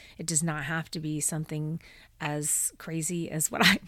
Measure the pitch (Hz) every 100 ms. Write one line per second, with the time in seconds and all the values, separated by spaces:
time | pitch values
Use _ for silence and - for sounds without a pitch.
0 | - - 165 165 170 151 139 165 160 -
1 | 156 151 - 156 156 151 151 165 - -
2 | - - 156 151 147 - - - - 165
3 | 156 175 165 160 - - 175 196